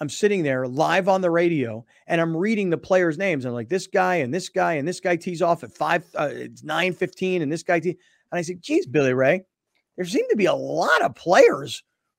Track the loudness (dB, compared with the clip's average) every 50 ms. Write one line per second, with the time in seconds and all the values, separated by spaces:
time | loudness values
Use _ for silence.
0 | -10 -8 -2 0 0 2 2 2 0 0 0 -2 -2 -2 0 0 2 2 2 2
1 | 2 2 2 2 2 2 2 2 2 2 2 0 -2 -4 -6 -8 -14 _ _ _
2 | _ -2 0 0 0 0 0 -2 0 0 0 0 0 0 -2 -2 0 2 2 4
3 | 4 2 0 0 -2 -2 -2 -2 -2 -4 -6 -6 -4 -4 -4 -4 -4 -2 0 0
4 | 2 2 2 0 0 -2 -4 -4 -6 -4 -2 0 0 0 0 -2 -2 -4 -6 -4
5 | -2 -2 -2 -2 -2 -6 -4 0 0 0 0 0 -4 -8 -8 -4 -2 0 0 0
6 | -2 _ -6 -4 -4 -4 -4 -8 -12 -14 -14 -14 -10 -6 -4 -2 -2 -2 -2 -2
7 | -4 -6 -4 -4 -4 -2 0 0 -2 -2 -4 -4 -2 0 0 0 0 -2 -6 -6
8 | _ _ _ _ _ _ -6 -6 -6 -6 -8 -10 -6 -2 -2 -2 0 0 2 2
9 | 2 2 2 2 4 2 2 2 -2 _ _ _ _ _ _ _ _ _ _ -10
10 | -6 -2 -2 0 0 0 2 2 2 2 2 0 -2 -4 -2 -2 0 2 2 2
11 | 2 0 -4 -4 0 4 6 8 8 6 6 2 -4 -8 -10 -12 -16 _ _ _
12 | _ _ _